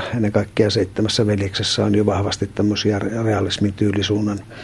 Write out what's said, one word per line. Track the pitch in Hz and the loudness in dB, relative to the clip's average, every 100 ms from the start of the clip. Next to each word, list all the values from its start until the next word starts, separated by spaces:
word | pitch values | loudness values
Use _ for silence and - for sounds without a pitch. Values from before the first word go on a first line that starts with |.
| - 120 | 0 -2
ennen | 104 | 0
kaikkea | 107 104 - 107 | 0 0 2 2
Seitsemässä | 110 95 - 107 - 104 | 2 0 0 0 2 2
veljeksessä, | 104 98 95 101 - | 2 -2 -4 -2 0
on | 107 | 2
jo | 104 104 | 2 2
vahvasti | 98 101 - 101 | 2 0 -2 -4
tämmöisiä | - 104 101 104 98 | 0 0 2 0 0
re-, | 101 117 | -2 -2
realismin | 110 101 98 - 104 | 0 2 0 0 -2
tyylisuunnan | 95 104 101 95 104 104 101 - - | 0 0 0 0 0 0 -4 -8 -18